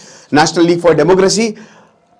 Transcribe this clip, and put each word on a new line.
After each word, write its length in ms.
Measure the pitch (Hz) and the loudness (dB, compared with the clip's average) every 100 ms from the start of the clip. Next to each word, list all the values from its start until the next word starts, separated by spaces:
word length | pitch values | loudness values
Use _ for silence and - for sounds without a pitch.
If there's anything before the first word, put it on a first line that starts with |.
| - - _ | -20 -20 _
नेशनल 320 | 139 160 170 170 | 0 0 0 0
लीग 160 | 175 | 0
फॉर 120 | 175 | 0
डेमोक्रेसी। 640 | 147 156 185 190 180 226 214 - - _ _ _ _ | 0 2 2 0 -2 -6 -8 -18 -20 _ _ _ _